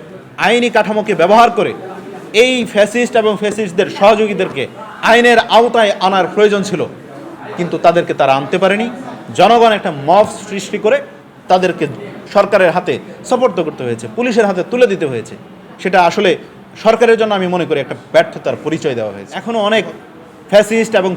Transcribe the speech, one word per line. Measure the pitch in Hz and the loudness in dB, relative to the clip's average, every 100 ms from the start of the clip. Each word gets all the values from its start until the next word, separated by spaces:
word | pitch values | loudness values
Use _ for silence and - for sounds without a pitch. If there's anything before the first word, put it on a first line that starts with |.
| - - - - | -18 -20 -18 -4
আইনি | 175 240 240 | 0 2 2
কাঠামোকে | 226 208 214 214 170 | 0 0 -2 -2 0
ব্যবহার | 170 220 240 | 4 6 4
করে | 226 160 107 - - - - - | 2 -4 -4 -12 -16 -16 -18 -4
এই | 208 254 254 220 | 2 2 2 -2
ফ্যাসিস্ট | 208 202 240 240 240 | 0 0 0 0 0
এবং | 214 196 | 0 -2
ফ্যাসিস্টদের | 208 208 208 170 165 | -4 -4 -4 -2 -4
সহযোগীদেরকে | - 202 226 214 190 175 139 117 - - - | 2 2 4 0 -2 -4 -4 -8 -10 -18 -4
আইনের | 190 233 240 226 226 | 2 4 6 4 4
আওতায় | 202 233 233 214 185 | 4 4 2 0 0
আনার | 185 190 165 | 0 0 0
প্রয়োজন | 208 208 202 | 2 2 2
ছিল, | 185 180 110 - - - - - - - | -2 -4 -6 -8 -20 -18 -18 -18 -14 -8
কিন্তু | 170 - | -6 2
তাদেরকে | 175 170 147 | 4 4 -2
তারা | 156 139 | -2 0
আনতে | 135 143 180 | 0 0 -2
পারেনি। | 190 208 233 247 - - - 117 | 0 0 -4 -8 -14 -16 -10 2
জনগণ | 190 233 226 | 4 6 4
একটা | 208 190 143 139 | 2 -2 -6 2
মব | 190 214 - - | 4 2 -2 -10
সৃষ্টি | 196 - 208 | -10 -8 -4
করে | 208 277 - - - - - | 0 -2 -4 -16 -20 -20 0
তাদেরকে | 185 180 170 147 123 - - - | 2 2 -2 -6 -6 -14 -16 -2
সরকারের | 202 196 202 180 | 0 2 2 2
হাতে | 175 180 117 - - - | 2 -2 -6 -8 -18 -4
সোপর্দ | 247 254 180 | 0 0 -2
করতে | 156 143 | -6 -6
হয়েছে, | 127 113 117 220 | -6 -6 -8 -6
পুলিশের | 247 220 202 | -2 0 0
হাতে | 180 180 | -2 -4
তুলে | 240 240 | 2 2
দিতে | 180 156 | 2 -4
হয়েছে। | 120 104 101 - - - - | -6 -10 -16 -20 -20 -20 -10
সেটা | 190 190 | 0 2
আসলে | 170 208 185 151 - - - - | 2 2 0 0 -6 -20 -20 -2
সরকারের | 220 226 233 226 | 0 2 4 4
জন্য | 220 | 2
আমি | 202 180 | -2 -2
মনে | 180 147 | -2 -2
করি | 151 | -4
একটা | 131 139 - | -4 -10 0
ব্যর্থতার | 156 170 - 143 120 | 2 2 -4 -6 -6
পরিচয় | 151 156 160 117 | -6 -4 -4 -4
দেওয়া | 107 | -6
হয়েছে। | 98 98 175 | -8 -12 -10
এখনও | 208 226 | -6 -2
অনেক | 202 220 170 - - - - - - | 0 0 -2 -10 -20 -20 -20 -20 2
ফ্যাসিস্ট | 202 208 226 226 220 | 2 4 0 0 0
এবং | 185 | 0